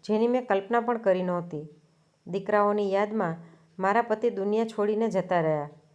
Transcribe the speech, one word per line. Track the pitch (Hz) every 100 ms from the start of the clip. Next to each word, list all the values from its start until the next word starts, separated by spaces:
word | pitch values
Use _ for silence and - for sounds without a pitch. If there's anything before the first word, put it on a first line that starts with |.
જેની | - 214 233
મેં | 254 247
કલ્પના | 196 196 233
પણ | 226 233
કરી | 202 185
નહોતી. | 180 175 175 156 151 - _ _ _ _ -
દીકરાઓની | 190 196 208 208 208 202
યાદમાં | 196 208 214 180 165 - - _ -
મારા | 190 214
પતિ | 226 214 240
દુનિયા | 196 196 214 226
છોડીને | 220 208 214 226
જતા | 185 180 180
રહ્યા | 160 156 147 - _